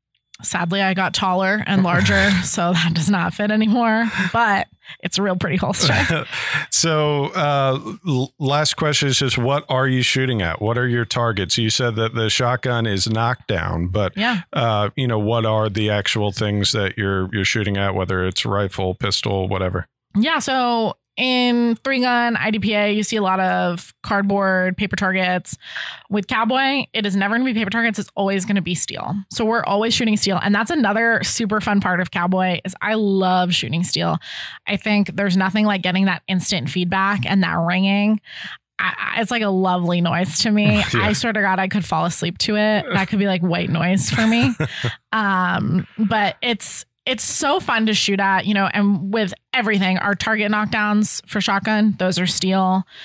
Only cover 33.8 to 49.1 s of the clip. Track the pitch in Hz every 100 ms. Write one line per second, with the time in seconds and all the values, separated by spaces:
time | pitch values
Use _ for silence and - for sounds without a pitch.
33.8 | 175 - 170 160 - - - - - 196
34.8 | 214 208 196 190 202 185 185 208 208 196
35.8 | 185 185 190 175 - 185 - 180 120 180
36.8 | 175 190 196 202 - 196 170 165 165 185
37.8 | 196 202 208 214 - - - - _ -
38.8 | 185 - - - 214 240 208 185 185 180
39.8 | 175 175 175 - 190 - 220 208 208 208
40.8 | 202 - 208 208 233 214 196 185 190 202
41.8 | 165 160 170 - 175 175 - 208 214 214
42.8 | 254 196 190 208 202 185 175 170 175 165
43.8 | 175 190 - - 220 233 262 226 147 -
44.8 | 117 - _ 220 202 185 180 - 208 175
45.8 | - - 214 220 202 - 240 233 - -
46.8 | - _ - 247 - - 285 349 - 233
47.8 | 220 208 - 196 196 190 190 202 196 208
48.8 | 202 190 196